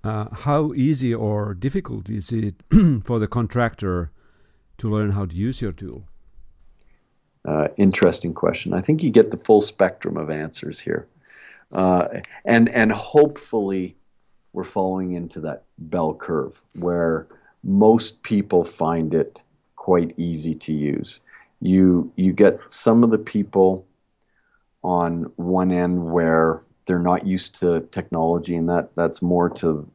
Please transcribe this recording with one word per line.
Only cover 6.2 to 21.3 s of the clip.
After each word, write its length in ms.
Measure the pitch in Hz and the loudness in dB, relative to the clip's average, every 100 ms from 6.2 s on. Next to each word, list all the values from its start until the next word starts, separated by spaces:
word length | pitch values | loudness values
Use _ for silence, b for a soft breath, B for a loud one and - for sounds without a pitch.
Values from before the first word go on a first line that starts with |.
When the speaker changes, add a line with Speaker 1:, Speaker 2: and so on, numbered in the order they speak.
| - - - _ - _ _ _ _ _ _ _ | -20 -20 -20 _ -20 _ _ _ _ _ _ _
Speaker 2:
Uh, 240 | - 78 76 - | -6 -2 -2 2
interesting 580 | 98 - 90 85 85 | 2 4 2 2 -6
question. 400 | 82 82 82 92 | -4 -4 -4 -4
I 60 | 87 | -4
think 220 | 95 160 | -2 0
you 80 | 175 | 4
get 200 | 117 107 | 4 4
the 60 | - | 2
full 260 | - 107 | 4 4
spectrum 540 | 104 - 92 - 85 80 | 4 0 0 0 -8 -6
of 140 | 76 | -6
answers 500 | 76 78 - 73 - | -6 -6 -10 -12 -12
here. 260 | - - - _ b b b b b | -6 -8 -8 _ b b b b b
Uh, 360 | - 92 90 - - B B | 0 2 2 0 -4 B B
and, 240 | - 117 113 | 2 4 4
and 240 | 123 110 | 4 0
hopefully 1040 | 110 - 151 147 147 - 113 98 95 92 _ _ _ _ _ _ | 0 2 4 4 2 -6 -4 -2 -4 -6 _ _ _ _ _ _
we're 120 | 90 | -12
falling 480 | 92 - 95 92 92 | -8 -4 -2 -2 -4
into 280 | 90 85 - | -6 -8 -10
that 220 | 78 67 _ - | -10 -12 _ -20
bell 340 | 80 87 80 | -8 -4 -2
curve 480 | 76 - 80 67 - _ | -4 -6 -6 -6 -12 _
where 520 | - 87 87 82 80 - b b b | -8 -4 -2 0 -2 -6 b b b
most 600 | 95 98 107 117 - - | -2 4 6 6 2 -12
people 420 | - 104 98 90 | -4 -2 2 0
find 500 | 82 - 82 85 80 | 0 -4 -2 -2 -2
it 280 | 80 71 - _ _ _ - | -2 -2 -8 _ _ _ -12
quite 360 | - 90 82 - | 0 2 2 -6
easy 360 | 85 80 80 | -8 -6 -6
to 180 | 78 - | -8 -6
use. 480 | 76 71 71 - - b | -4 -4 -4 -8 -16 b